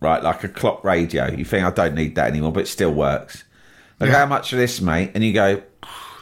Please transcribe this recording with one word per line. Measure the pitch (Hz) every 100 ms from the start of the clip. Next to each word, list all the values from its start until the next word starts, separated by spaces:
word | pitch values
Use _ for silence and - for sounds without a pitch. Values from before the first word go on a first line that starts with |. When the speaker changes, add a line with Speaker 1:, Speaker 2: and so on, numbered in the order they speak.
Speaker 1:
right? | 76 80
Like | 82 85
a | 95
clock | - 113 -
radio. | 98 87 85 78 65
You | 64
think, | 78 104
"I | 90
don't | 90 85
need | 76 78 -
that | 62
anymore," | 76 78
but | 80
it | 80
still | - 90
works. | 73 71 73 - - - _ - - - -
They | 135
go, |
Speaker 2:
Yeah. | 143
Speaker 1:
"How | 143
much | 139 -
for | 123
this, | 123 -
mate?" | 92 80 95
And | 101
you | 110
go, | 104 98 98 - _ - - - -